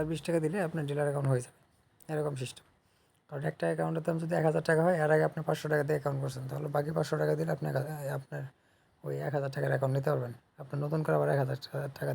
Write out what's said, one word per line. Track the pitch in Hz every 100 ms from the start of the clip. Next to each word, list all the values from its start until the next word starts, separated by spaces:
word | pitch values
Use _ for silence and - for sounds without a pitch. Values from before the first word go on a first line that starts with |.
আর | 156
বিশ | 160 -
টাকা | 165 156
দিলে | 202 165
আপনার | 165 143
ডিলার | 143 143
অ্যাকাউন্ট | 143 135
হয়ে | 127 123
যাবে, | _ _ _ _ _ -
এরকম | 151 147 135
সিস্টেম। | 127 - _ _ _ _ _ _ -
কারণ | 143 156
একটা | - 170
অ্যাকাউন্টের | 160 160 160 160
দাম | 165
যদি | 165 170
এক | 156
হাজার | 160 165
টাকা | 160 170
হয়, | 175
এর | 151 156
আগে | 156
আপনি | 160 156
পাঁচশো | 156 156
টাকা | 151 147
দিয়ে | 147
অ্যাকাউন্ট | 139 139
করছেন, | 135 127 131
তাহলে | 139 147 147
বাকি | 147 160
পাঁচশো | 156 156
টাকা | 151 151
দিলে | 160 160
আপনার, | 151 135 139 151 139 139
আপনার | 135 143 135 _ _ _ _ _
ওই | 147 139 147
এক | 143
হাজার | 139 139
টাকার | 139
অ্যাকাউন্ট | 135 131 135
নিতে | 143
পারবেন। | 143 120 117 _ -
আপনার | 139 143 147
নতুন | 160 156
করে | 156
আবার | 147
এক | 143
হাজার | 135 131 - 143 139 135
টাকা | 143